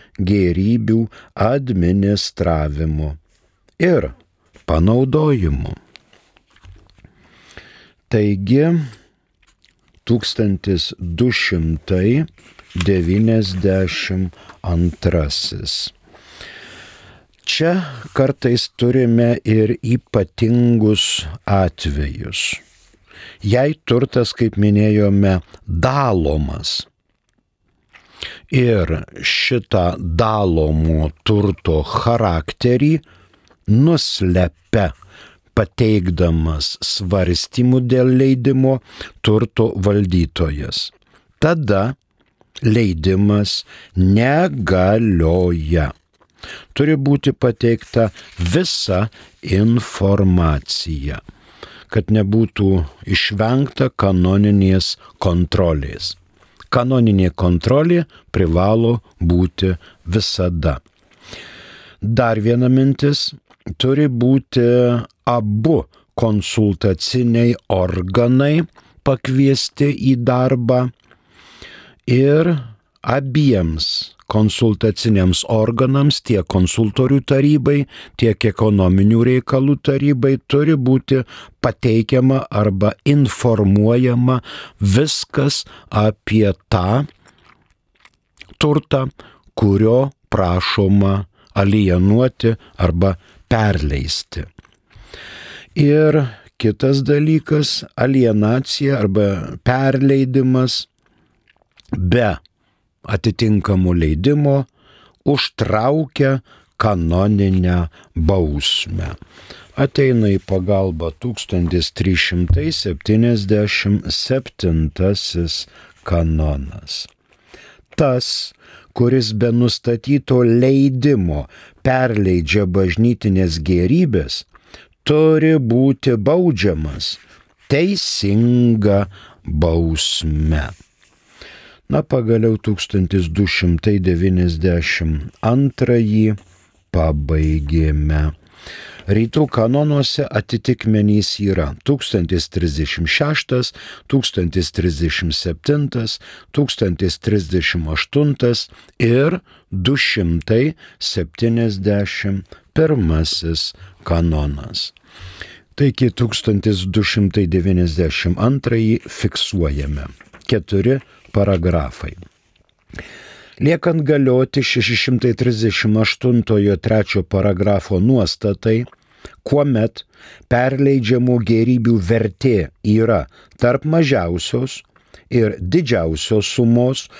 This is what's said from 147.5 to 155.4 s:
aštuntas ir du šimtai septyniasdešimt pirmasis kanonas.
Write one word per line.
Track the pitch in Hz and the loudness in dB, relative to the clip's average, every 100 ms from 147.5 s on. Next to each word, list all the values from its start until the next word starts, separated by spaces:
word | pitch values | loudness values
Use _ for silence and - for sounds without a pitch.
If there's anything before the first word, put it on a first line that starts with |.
| 90 80 87 78 80 | -2 -2 -4 -4 -6
aštuntas | - 143 147 139 120 120 - - - - | -4 0 0 0 -2 -2 -6 -16 -20 -4
ir | 113 120 131 90 - _ _ | 0 2 0 -2 -10 _ _
du | 95 90 139 | -4 -2 0
šimtai | - - 87 82 - 110 143 160 - _ | -2 -2 -2 -2 0 0 0 -4 -14 _
septyniasdešimt | - - 80 - 117 117 117 98 98 101 101 - 101 98 - - _ - | -8 -6 -8 -2 -2 0 -2 -2 -2 -2 -2 -6 -6 -6 -8 -20 _ 0
pirmasis | 156 147 85 80 80 - 82 80 - - - _ - | 0 2 0 0 -2 -4 -4 -6 -6 -12 -20 _ -4
kanonas. | 85 85 76 73 71 71 92 - - _ - - - | 0 0 0 -2 -6 -10 -10 -12 -14 _ -20 -20 -18